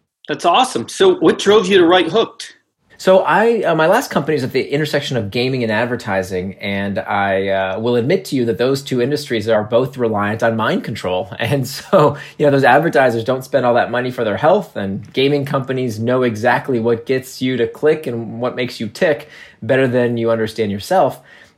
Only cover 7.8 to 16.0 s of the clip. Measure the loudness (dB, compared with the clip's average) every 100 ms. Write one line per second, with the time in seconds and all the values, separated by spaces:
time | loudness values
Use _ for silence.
7.8 | 0 0 2 0 0 -2 0 0 0 -2
8.8 | -2 -2 0 -2 -4 -4 0 0 0 0
9.8 | 0 -2 -2 -2 -2 -2 -2 0 -2 -2
10.8 | -4 -8 -4 -4 -6 -6 -2 -2 -4 -8
11.8 | 0 4 4 0 -8 -2 2 4 6 4
12.8 | 4 2 2 2 -2 -4 -2 0 2 2
13.8 | 0 -2 -4 -4 -4 0 2 2 0 -6
14.8 | -6 -6 -6 0 0 0 -2 -4 -2 -4
15.8 | -4 -4